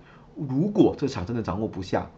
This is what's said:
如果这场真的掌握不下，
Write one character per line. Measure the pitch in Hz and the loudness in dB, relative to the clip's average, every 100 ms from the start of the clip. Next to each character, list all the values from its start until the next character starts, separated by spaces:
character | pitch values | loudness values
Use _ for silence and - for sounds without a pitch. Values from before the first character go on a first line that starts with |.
| - - - - | -10 -20 -18 -10
如 | 139 131 208 | -4 0 2
果 | 208 127 - | 6 4 4
这 | 139 | -2
场 | 101 | -4
真 | 90 117 | -4 -4
的 | |
掌 | 104 90 | -2 -2
握 | 110 | -4
不 | 92 | -4
下， | 92 90 85 | -4 -2 -4